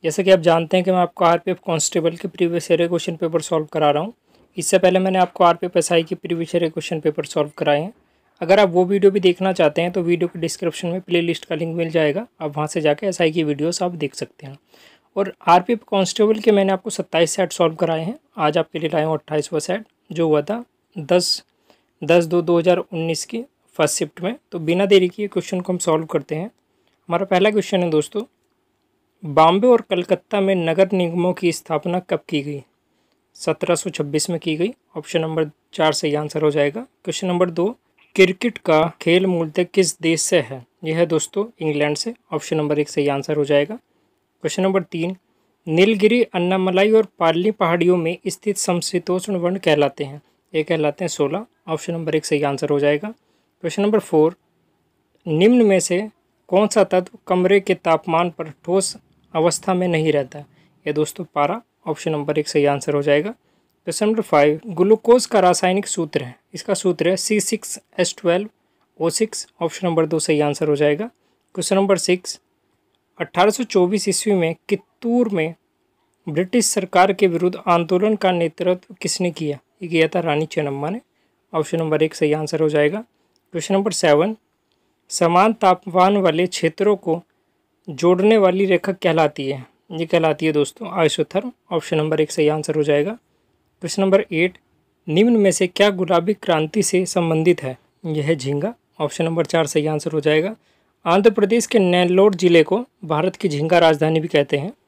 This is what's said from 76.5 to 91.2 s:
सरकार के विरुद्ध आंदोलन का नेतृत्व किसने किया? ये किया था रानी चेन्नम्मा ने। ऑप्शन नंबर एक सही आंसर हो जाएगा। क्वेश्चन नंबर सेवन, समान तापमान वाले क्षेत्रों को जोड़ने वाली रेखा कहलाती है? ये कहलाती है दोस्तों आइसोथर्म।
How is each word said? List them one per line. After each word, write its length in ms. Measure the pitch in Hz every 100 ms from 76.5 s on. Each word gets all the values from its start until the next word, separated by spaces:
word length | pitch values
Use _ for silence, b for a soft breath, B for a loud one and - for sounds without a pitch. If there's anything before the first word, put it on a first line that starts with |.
| 247 208
सरकार 460 | - 185 185 190
के 140 | 202 196
विरुद्ध 280 | 165 175 180
आंदोलन 580 | - 170 165 180 208 214
का 160 | 190
नेतृत्व 640 | 175 170 - 180 180 _
किसने 360 | 185 160 - 180
किया? 280 | 160 156 143 _ _
ये 60 | 175
किया 200 | 165 160
था 120 | 180
रानी 260 | 165 151 156
चेन्नम्मा 440 | - 147 139 151
ने। 100 | 214 _ _ _ _ _
ऑप्शन 260 | 160 156 165
नंबर 240 | 160 151
एक 120 | 156
सही 180 | - 156
आंसर 260 | 151 151 160
हो 80 | 156
जाएगा। 360 | 151 147 196 233 _ _ _ _
क्वेश्चन 200 | 170 -
नंबर 180 | 196 196
सेवन, 420 | 175 170 147 180 220 _ _ _ _ _ _ _
समान 420 | - 170 175 208
तापमान 640 | 220 196 185 - 175 185 202
वाले 300 | 185 156 180
क्षेत्रों 480 | - 165 160 202 196
को 240 | 180 165 - _ _ _ _ _ -
जोड़ने 480 | 139 170 180 202 220
वाली 280 | 190 185 196
रेखा 260 | 180 -
कहलाती 520 | 185 180 160 156 147 135
है? 200 | 139 127 _ _
ये 160 | 160 165
कहलाती 400 | 170 160 147 160
है 60 |
दोस्तों 380 | 147 143 - 202
आइसोथर्म। 600 | 185 160 -